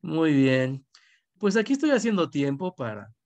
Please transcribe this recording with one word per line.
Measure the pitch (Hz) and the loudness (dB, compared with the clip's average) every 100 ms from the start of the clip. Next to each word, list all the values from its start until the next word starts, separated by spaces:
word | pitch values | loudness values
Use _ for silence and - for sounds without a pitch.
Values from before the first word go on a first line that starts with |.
Muy | 180 156 160 | -6 -2 2
bien. | 143 135 131 131 135 _ _ _ _ _ _ | 4 4 2 0 -6 _ _ _ _ _ _
Pues | 202 202 | 0 0
aquí | 214 | 0
estoy | 277 302 | 0 2
haciendo | 262 226 202 160 | 2 0 0 -2
tiempo | 147 139 139 185 | 0 -2 -2 -6
para | - 120 104 101 _ | -8 -10 -10 -14 _